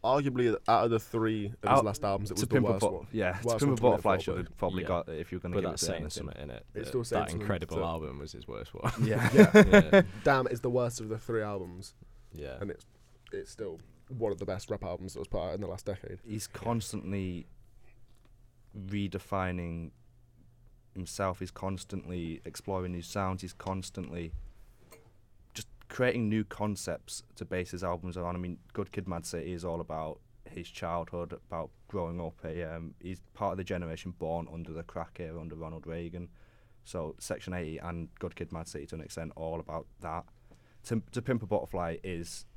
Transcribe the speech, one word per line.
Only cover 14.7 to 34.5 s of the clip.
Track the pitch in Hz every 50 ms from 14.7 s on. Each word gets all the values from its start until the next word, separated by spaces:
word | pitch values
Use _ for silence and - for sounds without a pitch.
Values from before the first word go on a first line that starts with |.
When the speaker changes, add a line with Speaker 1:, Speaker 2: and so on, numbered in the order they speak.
| 107 98 -
Speaker 1:
albums | 92 87 90 92 95 -
that | -
was | - -
put | - 98
out | 85 90 78
in | 98
the | 104 90
last | 87 92 -
decade. | - 98 98 - - 90 90 -
Speaker 2:
He's | 110 107 107 101 - -
Speaker 3:
Yeah. | -
Speaker 2:
constantly | - 113 117 117 104 - - 104 - 90 101 101 95 92 90 85 - - - - - - - - - - - - - - - - - - - - - - _ - - - - 107
redefining | 95 95 101 104 101 98 87 98 - - - 98 92 92 90 90 87 85 85 85 82 78 - - - - - - - - _ - - - - - - - - - - - -
himself. | 92 92 85 - - 101 95 90 -
He's | 95 90
constantly | - - - 95 98 90 - - - 95 - 82 90 90 85 82 82 - -
exploring | 85 80 - - - 98 92 90 90 90
new | 87
sounds. | 85 - - 104 98 95 92 92
He's | 92 90 -
constantly | - - 95 95 95 92 - - - 92 62 69 87 85 82 87 - - - - - - - - - - - - - - - - - - _ - - - - -
just | - - - - - - -
creating | - - 127 123 - 123 117 104
new | 107 110 107
concepts | 104 - - 104 107 104 95 - - 82 - - - - - - - -
to | - -
base | - 95 90 90 -
his | - 90 92
albums | 90 87 85 82 90 85 92
on. | 87 87 87
I | 90
mean, | 90 90 85 - - - -
Good | - 101 95
Kid, | - - 92 90
Mad | 90 85 82
City | - - 85 73 80 92
is | 85 82
all | 90 82 85
about | 82 - 78 78 78 78 78 - - - - - - -
his | - - 85 -
childhood, | - - - 85 85 87 82 82 - 87 87 82 82
about | - - - - 82 80 78 - - - -
growing | - 98 87 82 85 87
up. | 85 80 - - -
He, | 82 80 85 85
um, | 80 82 82 82 80 - -
he's | - 90 95 87 - - -
part | - 104 101 87
of | 95
the | 95
generation | - - 87 87 82 80 82 - 92 85 -
born | 82 80 82 85 82 -